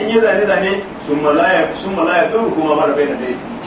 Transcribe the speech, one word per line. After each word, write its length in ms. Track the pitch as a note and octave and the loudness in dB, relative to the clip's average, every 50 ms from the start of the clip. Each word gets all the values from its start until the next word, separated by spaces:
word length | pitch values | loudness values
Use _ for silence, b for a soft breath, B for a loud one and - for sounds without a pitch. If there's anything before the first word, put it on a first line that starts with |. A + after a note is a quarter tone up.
in 80 | G#3 A3 | -2 2
yi 120 | A3+ A3+ | 2 4
zane 260 | A3+ G3+ F#3+ G3 G#3 | 4 4 2 2 2
zane, 360 | G3 F#3+ G3 G3 F#3+ G3 G3 - - - - - | 2 2 0 0 0 -2 -2 -4 -8 -12 -10 -4
summa 280 | - C#3+ C#3+ D3 D3 | -2 -2 0 2 2
la 140 | D3 E3 E3+ F3+ | 2 4 4 4
ya-, 220 | F#3 E3+ D#3+ - - | 2 2 0 -2 -4
summa 300 | - - G3 F#3+ - D#4+ | -6 -6 -4 -2 0 0
la 200 | F3 F#3 A3+ A3 | 2 2 2 0
yadurruhu 400 | A3 A3+ A3+ A3+ E3 D3+ - D#3 | 2 0 0 0 0 0 0 0
ma 100 | D3+ D3 | 0 2
mara 180 | - E3 D3 C#3 | 2 2 0 2
bayna 180 | D3 C#3+ C3+ | 0 0 0
yadayhi. 240 | B2+ A#2 B2+ B2+ B2 - - - - - - | -2 -4 -4 -6 -6 -8 -8 -12 -12 -12 -10